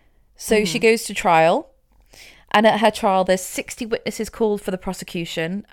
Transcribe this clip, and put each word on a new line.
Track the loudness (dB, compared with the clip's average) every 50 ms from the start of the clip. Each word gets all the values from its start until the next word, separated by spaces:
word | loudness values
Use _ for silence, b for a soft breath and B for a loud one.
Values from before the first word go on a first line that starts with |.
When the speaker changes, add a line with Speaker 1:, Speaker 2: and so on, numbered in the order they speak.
| b b b b b b b
Speaker 1:
So | -8 -2 0 2 2 2
she | 0 0
Speaker 2:
Mm-hmm. | 2 2
Speaker 1:
goes | 2 2 2 -2
to | -6 -8
trial, | -2 0 4 4 6 6 6 4 2 -2 -6 _ _ _ _ _ _ _ B B B B B B B B B
and | 2 4 4
at | 4 4 4
her | 2 2
trial, | 2 2 0 2 2 2 2
there's | 2 0 -2
sixty | -2 -6 -10 -10 -10 -10 -10 -12 -8
witnesses | -6 -6 -6 -6 -6 -8 -8 -8 -8
called | -4 -2 -2 -2 -2 -2
for | -4 -6
the | -8
prosecution | -6 -6 -8 -10 -10 -10 -10 -8 -8 -8 -6 -6 -6 -6 -4 -6 -8 -10 _